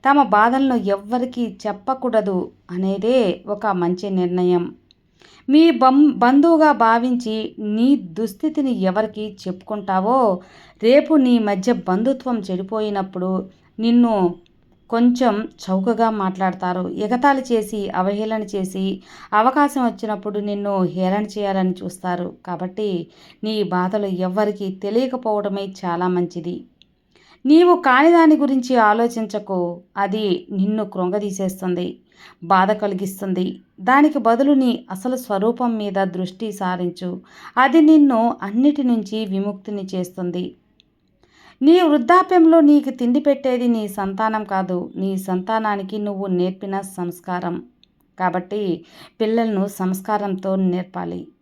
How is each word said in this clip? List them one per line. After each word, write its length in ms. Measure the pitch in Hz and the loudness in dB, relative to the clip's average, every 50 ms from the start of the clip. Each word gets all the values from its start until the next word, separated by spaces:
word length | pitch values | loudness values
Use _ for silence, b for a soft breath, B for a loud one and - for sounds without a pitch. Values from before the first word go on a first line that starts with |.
| - 262 | 2 4
తమ 140 | 277 285 269 | 4 4 4
బాధలను 520 | 196 202 208 220 240 247 262 277 269 247 | 4 4 4 4 4 2 2 0 0 0
ఎవ్వరికీ 800 | 226 190 202 196 196 202 202 240 247 247 247 254 247 233 214 196 - - | 0 0 -2 -4 -4 -4 -6 -4 -4 -4 -4 -4 -6 -6 -6 -6 -8 -8
చెప్పకూడదు 840 | 214 202 202 _ - 262 262 262 247 220 220 190 202 190 180 - - _ _ _ - | -8 -8 -6 _ -6 -6 -4 -4 0 0 0 0 0 -2 -4 -4 -6 _ _ _ -10
అనేదే 720 | 175 180 190 190 196 196 196 226 254 262 226 185 180 - - | -6 -4 -2 -2 -2 -2 0 2 2 2 2 2 -2 -4 -6
ఒక 200 | 208 208 202 226 | -8 -8 -4 -2
మంచి 420 | 214 190 180 175 170 180 180 208 202 | -2 -2 0 0 -2 -2 -4 -4 -4
నిర్ణయం. 680 | 190 185 180 175 180 180 180 180 180 175 170 - - _ _ _ _ _ _ _ b b b b b b b - | -2 -2 -2 0 0 0 2 2 2 0 0 -4 -10 _ _ _ _ _ _ _ b b b b b b b 2
మీ 220 | 269 302 330 339 | 4 6 6 6
బం-, 400 | 277 233 262 262 262 277 302 294 | 4 4 4 4 6 6 6 4
బంధువుగా 600 | 240 190 240 240 269 277 285 339 330 302 311 302 | 4 4 2 4 6 6 6 6 6 6 4 4
భావించి 840 | 285 208 233 226 226 233 240 254 247 240 240 220 220 220 214 - - - | 4 2 2 2 2 2 0 -2 -2 -2 -4 -4 -6 -6 -6 -8 -10 -8
నీ 360 | 214 208 208 220 233 269 285 | -6 -4 0 2 4 2 2
దుస్థితిని 760 | 226 190 170 160 208 226 220 196 - - 311 311 302 277 262 240 190 | 2 0 -10 -6 -6 -6 -6 -6 -6 -6 -4 -2 -2 -2 -2 -2 0
ఎవరికి 560 | 185 185 180 214 220 214 214 214 214 214 208 - - | -2 0 0 0 -4 -4 -6 -10 -10 -10 -12 -12 -10
చెప్పుకుంటావో, 920 | 190 185 190 - - 214 208 196 196 190 190 185 214 254 269 247 208 180 180 B B B B B B B _ - | -10 -10 -10 -10 -10 -10 -8 -4 -2 -2 0 0 2 2 2 2 2 0 -2 B B B B B B B _ 2
రేపు 300 | 226 254 294 294 302 320 | 4 4 4 4 4 2
నీ 260 | 294 262 247 240 233 | 4 4 4 4 2
మధ్య 340 | 214 208 202 190 190 247 240 | 2 0 -2 -2 0 -2 -2
బంధుత్వం 640 | 185 - - 185 196 226 262 269 262 - 254 240 220 | -2 -2 -2 -2 0 0 -2 -2 -2 -4 -6 -6 -4
చెడిపోయినప్పుడు 1080 | 185 196 185 180 196 190 220 220 214 214 202 196 190 190 - 185 180 190 190 190 190 b b b b b b - | -4 -6 -6 -6 -6 -6 -6 -6 -4 -4 -4 -4 -6 -6 -6 -6 -4 -4 -4 -4 -6 b b b b b b -4
నిన్ను 340 | 220 233 233 240 240 233 220 196 185 175 175 - _ _ _ _ _ _ _ _ _ _ | 0 4 4 4 4 4 2 2 0 0 -2 -4 _ _ _ _ _ _ _ _ _ _
కొంచెం 580 | 233 233 240 247 247 240 262 240 202 208 226 - _ _ - | 0 2 4 2 4 4 2 0 0 0 -4 -8 _ _ -6
చౌకగా 460 | - 185 190 190 240 226 214 226 226 | -4 -2 -2 0 -2 0 0 0 0
మాట్లాడతారు. 800 | 220 208 196 190 190 185 190 185 185 185 185 180 180 185 180 - | 0 -2 -4 -4 -2 -2 -2 -2 -2 -4 -4 -4 -4 -4 -4 -6
ఎగతాళి 540 | - - 208 208 247 247 254 285 277 269 254 254 240 | -4 -6 -4 -2 -2 2 2 2 2 0 -2 -2 -2
చేసి, 360 | 220 214 208 220 208 196 196 | -2 -2 -4 -6 -8 -6 -4
అవహేళన 540 | - 185 185 196 202 208 220 220 220 220 214 | -4 -2 -2 -2 -2 -4 -4 -4 -4 -6 -6
చేసి, 580 | 190 208 196 185 185 185 190 190 190 190 190 B B B B B B - | -6 -6 -6 -6 -6 -6 -4 -4 -4 -6 -8 B B B B B B 0
అవకాశం 480 | 208 220 254 262 302 285 285 285 277 247 | 2 2 2 2 2 0 0 0 -2 -2
వచ్చినప్పుడు 540 | 233 233 - - 214 214 196 208 208 196 208 | -2 -4 -4 -8 -8 -8 -6 -8 -8 -6 -6
నిన్ను 440 | 208 208 202 202 202 202 202 190 185 | -6 -4 -6 -4 -4 -2 0 0 -2
హేళన 400 | 180 156 185 185 185 190 202 214 | -2 -2 -2 -2 0 0 -2 -4
చేయాలని 500 | 208 - 208 202 196 190 190 185 185 180 - - | -6 -6 -6 -4 -2 0 0 0 -2 -2 -4 -10
చూస్తారు. 500 | - - - - 180 180 175 175 180 - _ _ | -12 -12 -8 -6 -6 -6 -6 -6 -10 -10 _ _
కాబట్టి 640 | 185 180 160 185 185 185 - 214 208 185 170 170 b b b b b b b - | -10 -8 -8 -8 -10 -6 -6 -6 -4 -4 -6 -8 b b b b b b b -6
నీ 200 | 214 220 214 202 | -4 -2 -2 -2
బాధలు 420 | 170 180 180 180 185 208 214 202 | -2 -2 -2 -2 -2 -2 -4 -4
ఎవ్వరికీ 640 | 196 185 175 185 185 180 214 214 208 208 202 202 190 | -4 -4 -4 -4 -2 -2 -2 -2 -2 -4 -6 -8 -8
తెలియకపోవడమే 960 | 190 - - 202 214 233 262 254 254 254 - 220 208 208 202 202 196 196 196 196 190 - - | -8 -8 -8 -2 -2 -2 -2 -2 -6 -6 -4 -4 -4 -2 -2 -4 -6 -6 -8 -10 -12 -10 -6
చాలా 220 | 175 170 175 180 | -6 -4 -2 -2
మంచిది. 580 | 180 180 180 175 170 - 175 160 175 180 - - _ _ _ _ _ _ _ _ _ b b b b b b b | -2 -2 -2 -4 -4 -6 -10 -10 -10 -10 -10 -14 _ _ _ _ _ _ _ _ _ b b b b b b b
నీవు 300 | 254 302 330 359 359 349 | 4 6 6 8 6 4
కాని 360 | 349 349 302 247 262 302 339 | 4 4 2 4 6 6 6
దాని 240 | 339 339 330 311 311 | 6 6 6 6 6
గురించి 400 | - 285 269 269 262 247 247 254 | 4 2 0 0 -2 0 0 2
ఆలోచించకు, 1040 | 240 220 208 214 226 233 233 233 233 220 214 - 208 208 - 190 185 175 175 175 175 _ _ _ | 4 4 4 4 2 0 -2 -2 -6 -8 -6 -8 -10 -6 -4 -4 -2 -2 -4 -6 -10 _ _ _
అది 500 | 202 202 196 196 220 214 196 175 - - - | -4 -4 -2 -2 -2 -2 -2 -2 -4 -4 -8
నిన్ను 340 | 208 190 190 208 214 214 208 | -4 -2 -2 0 0 -2 -4
కృంగదీసేస్తుంది, 1120 | 196 - 190 180 180 185 208 208 202 190 190 196 185 190 - 190 180 175 175 180 180 - _ _ b b b b b b b 170 | -6 -4 -4 -4 -2 -2 -2 -4 -4 -6 -4 -6 -6 -6 -6 -6 -4 -4 -4 -4 -8 -8 _ _ b b b b b b b -2
బాధ 280 | 170 190 185 190 190 | 0 2 2 4 2
కలిగిస్తుంది. 880 | 214 214 208 202 196 185 202 190 - - 202 190 185 185 185 190 - - _ _ _ - | 0 -2 -2 -4 -4 -4 -6 -8 -8 -8 -6 -4 -4 -4 -4 -6 -6 -12 _ _ _ -6
దానికి 380 | 185 226 262 285 294 302 302 285 | -2 2 4 4 4 4 2 0
బదులు 340 | 214 226 233 233 277 285 294 | 2 2 2 2 4 2 4
నీ 320 | 269 262 247 247 - - _ | 4 2 0 -2 -2 -8 _
అసలు 240 | 190 190 - 254 254 | -14 -8 -6 -6 -6
స్వరూపం 600 | 254 - - 208 190 202 226 233 - 247 240 226 | -6 -6 -4 -4 0 0 -2 0 0 -2 -4 -2
మీద 200 | 220 208 202 185 196 196 | -4 -6 -4 -2 -2 -2
దృష్టి 480 | 190 175 180 185 185 - - 226 214 | -2 -4 -6 -8 -8 -8 -10 -10 -10
సారించు, 680 | 202 202 190 185 180 180 180 175 175 - 180 180 180 180 B B B B B B B | -8 -6 -4 -4 -4 -4 -4 -6 -6 -6 -10 -10 -10 -10 B B B B B B B
అది 240 | 247 262 269 269 330 | 2 2 4 6 6
నిన్ను 540 | 302 302 320 302 294 277 247 220 226 233 - - | 8 8 8 8 8 6 4 2 2 0 -2 -4
అన్నిటి 420 | 196 196 208 233 262 294 294 294 269 | -8 -4 -2 2 2 2 2 2 0
నుంచి 420 | 247 240 220 202 196 208 220 220 | 0 0 0 -2 -4 -6 -6 -4
విముక్తిని 640 | 190 190 196 196 208 202 202 _ 220 208 202 185 190 - | -4 -4 -4 -4 -4 -6 -8 _ -10 -8 -8 -8 -6 -6
చేస్తుంది. 600 | 185 180 180 - - 180 175 175 180 180 - - _ _ _ _ _ _ _ _ _ _ _ _ b b b b b b b b b | -6 -6 -6 -8 -8 -6 -6 -6 -6 -8 -8 -12 _ _ _ _ _ _ _ _ _ _ _ _ b b b b b b b b b
నీ 200 | 254 294 339 370 | 4 6 6 6
వృద్ధాప్యంలో 800 | 359 320 294 302 233 226 349 370 370 370 370 359 330 320 320 330 | 6 4 2 2 4 4 4 4 4 4 6 6 8 8 8 8
నీకు 300 | 294 285 294 285 240 262 | 8 8 6 6 4 0
తిండి 300 | 254 - 247 240 247 247 | -4 -2 0 0 0 2
పెట్టేది 480 | 294 294 277 277 277 262 247 247 247 | 2 2 0 2 0 -2 -2 0 0
నీ 200 | 240 233 220 214 | 0 0 0 -2
సంతానం 560 | 202 196 208 196 196 196 196 220 220 220 214 214 | -6 -6 -6 -6 -6 -4 -2 -2 -2 -2 -4 -4
కాదు, 480 | - 190 190 190 180 185 175 180 - - | -4 -4 -4 -2 -2 -4 -6 -6 -8 -8
నీ 220 | - 190 196 196 | -6 -4 -4 -4
సంతానానికి 800 | 190 190 190 185 185 185 202 220 220 220 214 208 202 190 190 202 | -4 -4 -4 -4 -4 -2 -2 -4 -2 -2 -2 -4 -4 -6 -8 -8
నువ్వు 300 | 214 208 208 202 190 196 | -6 -6 -6 -6 -6 -4
నేర్పిన 540 | 190 185 180 180 185 190 190 - 196 196 196 | -2 0 0 0 -2 -4 -8 -10 -8 -6 -8
సంస్కారం. 840 | 190 190 - - 175 175 175 175 _ 185 180 175 175 175 175 - - _ _ _ _ _ _ _ _ _ _ - | -8 -10 -10 -8 -8 -8 -10 -12 _ -8 -8 -6 -6 -6 -8 -8 -10 _ _ _ _ _ _ _ _ _ _ -4
కాబట్టి 640 | 185 180 170 185 180 - 202 208 208 185 160 170 B B B B B B B _ | -4 -2 -2 -4 -6 -6 -6 -6 -4 -4 -4 -6 B B B B B B B _
పిల్లలను 460 | 226 214 226 233 233 226 208 190 196 | -2 0 0 0 0 0 0 -2 -2
సంస్కారంతో 880 | 202 196 - 190 185 190 190 190 - 214 208 202 196 190 190 190 196 190 | -4 -4 -4 -4 -4 -4 -4 -4 -4 -4 -4 -2 -4 -6 -4 -4 -4 -2
నేర్పాలి. 720 | 190 190 185 175 180 180 185 - 180 180 170 175 180 - - _ _ | 0 0 0 0 -2 -6 -8 -10 -10 -8 -8 -8 -10 -12 -16 _ _